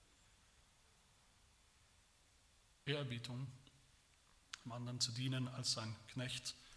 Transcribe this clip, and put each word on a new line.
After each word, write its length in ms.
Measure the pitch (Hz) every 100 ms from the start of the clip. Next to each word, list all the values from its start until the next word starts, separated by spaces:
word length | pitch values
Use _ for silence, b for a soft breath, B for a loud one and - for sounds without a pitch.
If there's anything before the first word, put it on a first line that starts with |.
| - - - - - - - - - - - - - - - - - - - - - - - - - - - -
Ehrerbietung, 640 | - 147 135 120 127 123 139 - - - - - - - - - - -
dem 80 | 123
anderen 260 | 120 123 123
zu 140 | 123
dienen 340 | 117 131 131 123
als 260 | 123 127
sein 220 | - 110 110 -
Knecht 480 | 131 123 - - - B